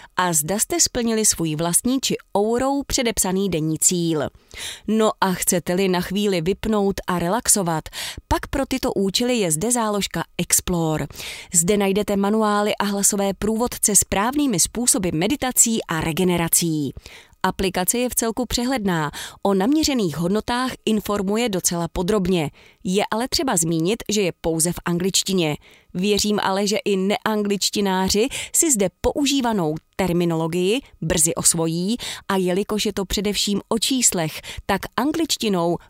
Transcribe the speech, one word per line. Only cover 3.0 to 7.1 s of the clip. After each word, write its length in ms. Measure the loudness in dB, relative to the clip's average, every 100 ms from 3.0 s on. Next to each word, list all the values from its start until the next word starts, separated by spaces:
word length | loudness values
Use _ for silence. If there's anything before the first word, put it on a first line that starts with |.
| 0 0 0 0 0
denní 280 | 0 -2 0
cíl. 500 | 0 2 0 0 -2 -6 _ -14 -12 -10 -2
No 220 | 2 2 2
a 120 | 0
chcete-li 560 | 0 0 0 0 0 2
na 120 | 0
chvíli 400 | 0 -2 0 0
vypnout 540 | 0 -2 0 2 2 0
a 120 | -4